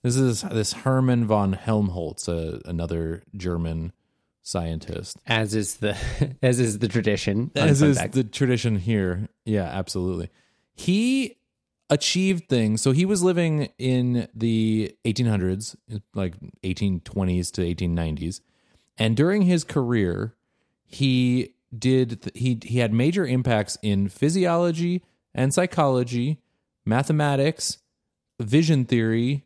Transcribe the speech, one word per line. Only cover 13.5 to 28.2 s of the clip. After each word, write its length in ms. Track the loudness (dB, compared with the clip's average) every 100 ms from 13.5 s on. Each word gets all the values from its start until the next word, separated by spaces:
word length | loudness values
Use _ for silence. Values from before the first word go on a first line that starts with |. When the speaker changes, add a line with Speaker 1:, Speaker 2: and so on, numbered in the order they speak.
| 0 -4 -4
Speaker 1:
in 500 | -2 0 0 -2 -4
the 600 | -2 0 2 2 0 -2 -4 -4
eighteen 180 | 0 0
hundreds, 480 | 2 0 -2 -8 -16 _ -12 _
like, 200 | -6 -6 -6 -18 _
eighteen 380 | -6 -2 -2 -2
twenties 500 | -4 -2 0 0 -2
to 100 | -2
eighteen 320 | -2 -2 -2
nineties. 460 | -2 -2 -4 -6 -10 _ _ _ _ _ -2
And 180 | 0 2
during 260 | 2 4
his 220 | 4 2
career, 720 | 0 -2 2 2 2 0 -6 _ _ _ _ _
he 680 | _ -2 2 4 2 2 -2 _ _ -2
did, 460 | 2 2 2 -4
th-, 140 | -12 -4
he, 220 | -2 -2
he 160 | -2 0
had 120 | 2
major 340 | 2 2 0 0
impacts 520 | 0 2 0 0 -4
in 260 | 0 0 0
physiology 960 | 0 0 2 2 2 0 0 -2 -2 _ _ _
and 180 | -2 0
psychology, 840 | 2 0 2 2 2 0 -2 -2 -4 _ _ _ _
mathematics, 920 | -2 0 2 2 2 2 0 0 -8 -8 _ _ _ _